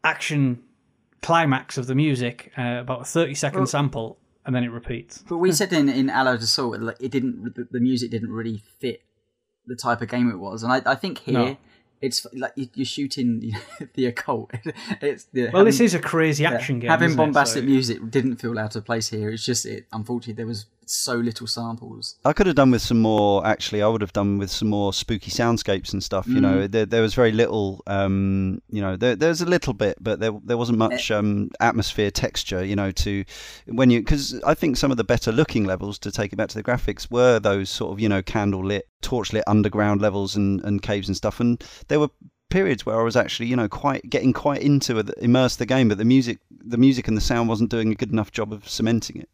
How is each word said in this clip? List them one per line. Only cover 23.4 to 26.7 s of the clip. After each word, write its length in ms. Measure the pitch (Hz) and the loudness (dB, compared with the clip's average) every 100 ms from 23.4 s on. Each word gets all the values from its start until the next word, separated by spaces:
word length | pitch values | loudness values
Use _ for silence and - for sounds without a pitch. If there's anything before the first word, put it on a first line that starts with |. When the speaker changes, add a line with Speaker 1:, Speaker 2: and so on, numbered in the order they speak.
| 92 | 2
Speaker 3:
actually, 360 | - - 107 | -2 -2 0
I 80 | 104 | 2
would 100 | 113 | 2
have 140 | 101 | -2
done 240 | 104 101 101 | 0 0 0
with 120 | 98 | -2
some 200 | - 110 | -2 0
more 240 | 104 101 | 0 0
spooky 360 | 95 - 104 - | -2 -4 -6 -6
soundscapes 640 | 87 117 117 - 98 - | -2 0 0 0 -4 -4
and 100 | 98 | -8
stuff, 240 | - 98 101 | -4 -4 0
you 80 | 131 | 2
Speaker 2:
Mm. 60 | |
Speaker 3:
know. 260 | 98 95 | 4 2
There, 180 | 98 | 0